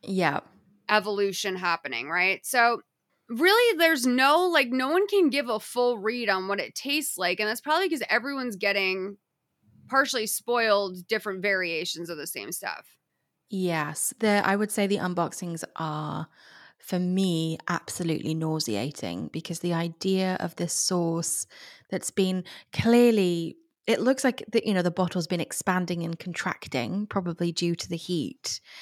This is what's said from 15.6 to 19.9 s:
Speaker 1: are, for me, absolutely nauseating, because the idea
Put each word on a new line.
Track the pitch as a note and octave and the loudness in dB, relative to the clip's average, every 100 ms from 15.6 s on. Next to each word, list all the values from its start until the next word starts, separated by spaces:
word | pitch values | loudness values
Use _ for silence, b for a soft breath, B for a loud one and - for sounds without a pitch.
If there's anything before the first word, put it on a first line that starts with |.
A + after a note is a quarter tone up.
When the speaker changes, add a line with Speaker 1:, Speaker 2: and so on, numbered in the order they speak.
| - - | -10 -8
Speaker 1:
are, | D#3+ D3+ D3+ D#3 D#3 B B B B B | -6 -4 -4 -6 -8 B B B B B
for | - F3+ | -6 -2
me, | F3+ F#3 F#3+ E3 D#3+ D#3+ - | 0 2 2 2 0 -4 -4
absolutely | - - - E3+ D#3+ - | -4 -4 -6 -2 -2 -2
nauseating, | D#3+ D#3+ D#3 D3+ G2+ C3 D3 F2+ F2 - | -2 0 -2 -2 -2 -4 -6 -8 -6 -8
because | D#3+ - E3+ | -8 -8 -6
the | F3 | -2
idea | E3 E3+ | -2 -2